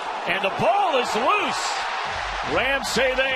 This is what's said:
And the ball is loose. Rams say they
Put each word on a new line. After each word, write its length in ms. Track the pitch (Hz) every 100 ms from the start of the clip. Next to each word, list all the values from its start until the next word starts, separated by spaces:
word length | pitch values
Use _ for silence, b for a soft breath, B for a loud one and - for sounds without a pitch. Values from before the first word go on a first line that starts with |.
| - - -
And 160 | 180
the 120 | 196 190
ball 400 | 254 392 381 269
is 80 | 240
loose. 500 | 214 269 415 302 196 - - - - - - - - - 160
Rams 320 | 254 277 226
say 260 | 220 262
they 160 | 254 269